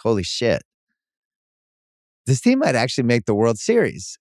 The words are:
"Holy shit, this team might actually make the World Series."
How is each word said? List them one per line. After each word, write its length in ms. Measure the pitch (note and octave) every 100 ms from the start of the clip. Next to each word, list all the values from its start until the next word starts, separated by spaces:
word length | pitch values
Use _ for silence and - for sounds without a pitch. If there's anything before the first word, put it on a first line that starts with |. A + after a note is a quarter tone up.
"Holy 220 | A2+ G#2+
shit, 400 | F2 - A#2 D2 - _ _ _ _ _ _ _ _ _ _ _ _ _ _ _ -
this 160 | C3+
team 180 | A#3+ C4
might 160 | G3+ B2+
actually 300 | B2+ - A#2+
make 200 | A#2+ -
the 100 | G#2
World 240 | A#2 G#2+
Series." 580 | - A#3 C3 - - -